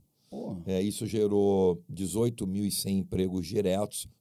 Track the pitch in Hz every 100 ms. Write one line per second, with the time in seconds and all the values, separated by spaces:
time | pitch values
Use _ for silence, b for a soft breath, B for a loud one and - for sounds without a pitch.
0 | _ _ - - - 92 85 92 101 -
1 | 110 107 104 101 101 98 92 85 - 82
2 | 95 98 117 117 98 98 101 - - 98
3 | 90 90 92 92 85 107 95 95 104 -
4 | - _